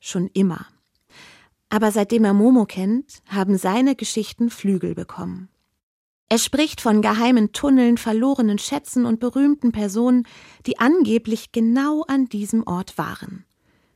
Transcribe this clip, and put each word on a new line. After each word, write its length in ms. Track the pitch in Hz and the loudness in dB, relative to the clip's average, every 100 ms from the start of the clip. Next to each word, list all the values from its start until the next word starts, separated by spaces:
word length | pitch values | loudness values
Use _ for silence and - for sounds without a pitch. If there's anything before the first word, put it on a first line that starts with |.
schon 260 | - 185 190 | -8 -6 -4
immer. 340 | 190 190 160 - _ _ _ _ - - - _ _ _ | 0 0 -2 -12 _ _ _ _ -20 -20 -20 _ _ _
Aber 240 | 214 214 | 0 0
seitdem 320 | 208 202 233 | 0 0 2
er 100 | 208 | 4
Momo 320 | 202 233 254 202 | 4 6 4 2
kennt, 560 | 185 190 240 - - _ | -2 -2 -2 -6 -18 _
haben 300 | 196 190 190 | -4 0 0
seine 360 | 185 220 269 | 0 2 2
Geschichten 560 | 262 220 220 208 - 233 | 0 -4 -6 -6 -4 -4
Flügel 460 | - 196 185 175 170 | -2 -2 -2 -4 -8
bekommen. 540 | 170 - 180 180 185 _ _ _ _ _ _ _ _ | -12 -12 -12 -12 -16 _ _ _ _ _ _ _ _
Er 60 | 226 | -2
spricht 420 | - 277 311 - | 0 -2 -2 -2
von 220 | 226 214 | 0 2
geheimen 480 | 208 214 240 247 208 | 2 0 2 4 2
Tunneln, 480 | - 285 262 240 240 | -2 2 4 4 2
verlorenen 600 | 233 220 269 269 214 208 | 0 -2 0 0 0 -2
Schätzen 460 | - 285 - 254 | -4 -8 -4 -4
und 140 | 240 226 | -2 -2
berühmten 540 | 240 269 285 294 240 | -2 0 0 2 -2
Personen, 560 | 220 208 208 247 247 233 - - - | -2 -4 0 2 2 0 -12 -20 -12
die 140 | - - | -8 0
angeblich 720 | 247 359 214 226 220 220 - | 2 2 2 0 -2 -6 -6
genau 520 | 233 226 247 285 302 | -2 0 2 0 -2
an 240 | 320 269 247 | -2 -2 -2
diesem 380 | 208 202 226 220 | -4 -2 -2 -2
Ort 280 | 180 - - | -6 -6 -8
waren. 460 | 156 - - - - _ _ _ _ | -10 -10 -16 -18 -20 _ _ _ _